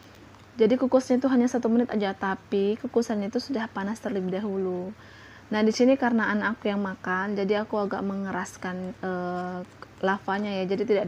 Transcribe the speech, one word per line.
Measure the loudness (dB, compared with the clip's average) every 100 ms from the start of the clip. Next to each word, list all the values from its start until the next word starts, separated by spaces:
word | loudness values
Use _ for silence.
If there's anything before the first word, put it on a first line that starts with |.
| -20 -20 -20 -20 -12 2
jadi | 4 4
kukusnya | 4 4 4 2
itu | 4
hanya | 4 4
satu | 2 2
menit | 2 2
aja, | 0 -2
tapi | -2 -2 -4 -2 2 2 0
kukusannya | 0 0 0 -2 -2
itu | -4
sudah | -4 -4 -4
panas | -4 -6 -4
terlebih | -4 -4 -2 -2
dahulu. | -4 -2 -2 -4 -6 -12 -18 -20 -20 -20 -4
Nah, | 2
di | 2
sini | 4 2 2
karena | 2 0 0
anak | 0 -2 -2
aku | -2
yang | -2
makan, | -4 -6 -4 -2 -2
jadi | -2 0 0
aku | 0 -2
agak | -2 -2
mengeraskan, | -4 -4 -4 -4 -6 -8 -8 -6 -8 -8
eh, | -6 -4 -4 -4 -6 -8 -10 -16 -20 -2
lavanya | 0 0 0 -2 -2
ya, | -2 -2
jadi | -2
tidak | 2 2